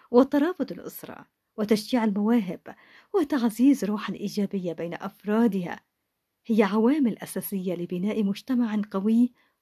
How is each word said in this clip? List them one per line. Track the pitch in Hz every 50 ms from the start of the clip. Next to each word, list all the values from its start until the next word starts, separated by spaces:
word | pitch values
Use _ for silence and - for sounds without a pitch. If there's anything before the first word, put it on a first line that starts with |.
| _ _
وترابط | 240 247 262 277 - 285 285 349 359 - 277 -
الأسرة | - - - - - - - - - - - _ _ _ _ _ _
وتشجيع | - 220 214 226 214 - - 254 240 220
المواهب | 220 190 208 208 220 240 240 190 180 165 - _ - - - _ _ - - _ _ -
وتعزيز | 392 302 - 311 254 226 226 208 - 247 285 277 - 190
روح | 196 208 208 - -
الإيجابية | 185 - 208 190 - 208 196 190 - 196 180 170 160
بين | 151 165 170 175
أفرادها | - - 196 - _ - 202 208 226 233 233 190 190 175 165 - - _ _ _ _ _ _ _ _ _ _ _ _ _
هي | - 226 208 247
عوامل | 185 196 226 220 240 294 320 269 220 175
أساسية | - - - - 185 180 - 202 190 180 190 170
لبناء | 170 175 175 180 175 185 214 208 220 208
مجتمع | 196 202 - - - 262 240 240 214 214 214 208 -
قوي | - 190 190 220 226 233 247 240 - _ _ _ _ _